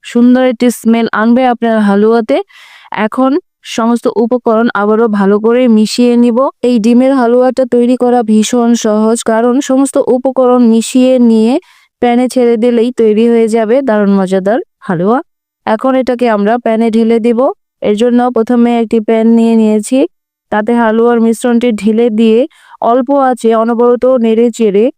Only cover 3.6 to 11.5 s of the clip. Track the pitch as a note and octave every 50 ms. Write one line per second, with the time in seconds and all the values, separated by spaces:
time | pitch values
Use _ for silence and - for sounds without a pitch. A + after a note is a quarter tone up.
3.6 | _ - - - A3+ A3+ A#3+ A#3 - - - - A#3 A3+ B3 B3 _ A#3+ A3 A3
4.6 | A#3 A#3+ - G3 G3+ G#3 G#3+ G#3+ A#3 A#3 G#3 G3+ G3 G3 G#3 G#3 G#3+ A3+ A#3 B3
5.6 | B3+ B3 A3 G#3+ A3 G#3 - - A#3+ A#3+ A#3+ A#3+ A#3+ A#3+ A3+ A#3+ C4+ D4+ - _
6.6 | - A#3+ B3 A#3 G3 A#3 A#3+ A#3+ C4 C4 C#4 C4+ A#3+ A#3 A#3+ B3 B3+ B3+ B3 -
7.6 | C4 B3 - A#3+ A#3+ A#3+ B3+ B3 B3 B3 A#3+ B3 A#3+ G#3+ G#3+ G#3+ G#3+ - - B3
8.6 | A#3 A#3 A#3+ A3+ - A3 G#3 G#3+ A3 A3 A3+ A#3 - - A3+ A3 A#3 B3 A#3+ C4+
9.6 | - - C4 C4 C#4 C4+ - C#4 - - A#3+ C4 B3+ C4+ B3+ - B3+ B3 B3 B3
10.6 | B3 A3+ A3+ A3+ A3 - - B3+ B3+ B3+ C4 B3+ A#3+ A#3 A3+ A3 A3 A3+